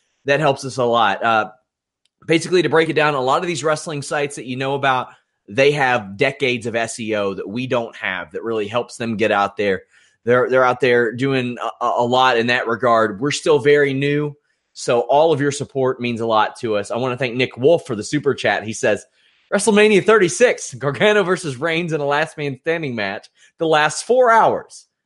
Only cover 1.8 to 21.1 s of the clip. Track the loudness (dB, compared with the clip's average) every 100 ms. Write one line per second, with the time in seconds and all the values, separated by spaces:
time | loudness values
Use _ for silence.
1.8 | _ _ _ _ -2 -2 2 0 2 2
2.8 | 2 2 0 0 0 0 -2 -4 -2 -4
3.8 | -6 -10 -6 -6 -6 -8 -10 -6 -4 -2
4.8 | 0 -2 -4 -14 _ _ -8 2 2 4
5.8 | 2 0 -2 -2 -2 0 -4 -2 -4 -4
6.8 | -4 -6 -4 -2 -2 -4 -8 -8 -4 -4
7.8 | -4 -8 -6 -6 -8 -10 -6 -4 -2 -4
8.8 | -4 -6 -6 -2 0 2 0 -2 -2 -2
9.8 | -6 _ _ _ 0 2 4 4 2 2
10.8 | 2 2 2 -2 -2 -2 -4 -6 -8 -4
11.8 | -2 0 2 4 4 2 2 0 -2 -2
12.8 | 2 2 2 -2 -6 -2 2 2 4 4
13.8 | 2 0 -2 -2 -4 -10 _ _ _ -12
14.8 | -2 0 2 4 4 2 0 -4 -8 -2
15.8 | -2 -2 -4 -4 0 2 0 -2 -4 -2
16.8 | -2 -4 -4 -4 -4 -2 -4 2 4 4
17.8 | 0 -8 -4 -2 -2 0 0 0 -4 -4
18.8 | 0 -2 -4 _ _ _ -6 -2 2 4
19.8 | 4 4 4 4 4 2 2 2 -8 -6
20.8 | -6 0 2